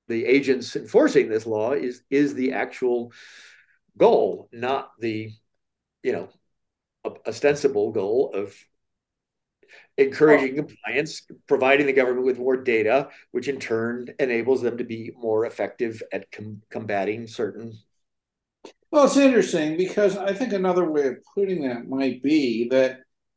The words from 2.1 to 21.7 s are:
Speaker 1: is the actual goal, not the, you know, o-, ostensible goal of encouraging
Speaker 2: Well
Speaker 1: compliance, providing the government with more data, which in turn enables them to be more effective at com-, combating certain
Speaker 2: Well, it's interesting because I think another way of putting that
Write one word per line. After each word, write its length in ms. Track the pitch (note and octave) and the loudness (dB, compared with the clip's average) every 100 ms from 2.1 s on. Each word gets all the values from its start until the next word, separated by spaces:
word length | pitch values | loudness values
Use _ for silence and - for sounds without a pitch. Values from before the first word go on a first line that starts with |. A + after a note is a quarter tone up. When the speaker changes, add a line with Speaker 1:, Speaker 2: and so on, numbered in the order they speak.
Speaker 1:
is 240 | C#3 C#3+ C3+ | 2 2 0
the 180 | B2+ | -4
actual 600 | G#2 B2+ - B2+ A#2+ A#2+ - - - - - _ _ _ - | -2 -6 -2 -2 -2 -4 -14 -20 -20 -20 -20 _ _ _ 2
goal, 520 | G#3+ D3+ G#2 F2 - | 4 6 2 -2 -12
not 400 | A#2 B2 C#3 - - | -8 -4 -4 -6 -8
the, 320 | A2+ G#2+ A2 A2 _ _ _ _ _ _ - | -6 -6 -8 -16 _ _ _ _ _ _ -4
you 80 | |
know, 160 | - F#3+ _ _ _ _ _ _ _ - | -4 -6 _ _ _ _ _ _ _ -12
o-, 120 | - - | -10 -10
ostensible 640 | G#2+ C#3+ D3 C#3 G#2 G#2+ | 0 2 2 2 2 0
goal 400 | G#2+ G2 A#2+ C#3 | 0 0 0 0
of 220 | G2 G2+ - _ _ _ _ _ _ _ _ _ _ _ - _ - | -2 -8 -10 _ _ _ _ _ _ _ _ _ _ _ -20 _ 0
encouraging 600 | C3+ C3+ D3+ C#3+ C3+ C#3 | 0 4 6 6 2 -4
Speaker 2:
Well 100 | D3 | -8
Speaker 1:
compliance, 600 | - G#2+ B2 D#3 - - - - | -10 -8 -6 -6 -8 -18 -14 -2
providing 380 | C3 C3 C#3+ C#3+ | 2 4 4 4
the 60 | C3+ | 2
government 320 | B2+ B2+ C3 | 2 0 -2
with 120 | B2 | -2
more 200 | B2 B2+ | 0 -2
data, 500 | B2+ A2+ G#2+ C3 D3 - _ | 0 0 2 2 0 -10 _
which 180 | B2 A2+ | -8 -6
in 100 | G2+ | -6
turn 500 | - A2+ A#2 B2 B2 - | -4 -4 -4 -6 -10 -4
enables 400 | C3 A#2 A2+ C3 | -2 0 0 0
them 160 | A#2 A#2 | 0 -4
to 80 | B2 | -8
be 280 | A2+ A2 - | -8 -12 -10
more 300 | A#2 A2 A2+ | -2 -2 -2
effective 560 | - G2+ - A2+ A2 - | -4 -8 -4 -6 -6 -10
at 180 | G2 - | -10 -10
com-, 300 | - G#2+ G2+ - | -16 -14 -16 -14
combating 560 | A#2 G#2+ G2+ G2 A2 A#2 | -12 -4 -2 -2 -4 -8
certain 460 | - G#2+ G#2 A2+ A2 _ _ _ _ _ _ _ _ - _ - | -6 -6 -6 -14 -16 _ _ _ _ _ _ _ _ -20 _ -2
Speaker 2:
Well, 140 | D4+ C4+ | 4 6
it's 100 | C4+ | 6
interesting 600 | C#4 A#3 - F3 D3+ D#3+ | 6 6 2 0 0 -2
because 400 | F#3 - G#3 G3 | -2 2 2 2
I 180 | F#3+ G3 | -4 -4
think 180 | B3 | -4
another 360 | G3 F#3 F3+ E3 | -2 0 2 0
way 200 | D3+ C3+ | 2 0
of 80 | A#2+ _ - | -2 _ -4
putting 320 | G3 F3+ | -2 -2
that 220 | C3+ | -4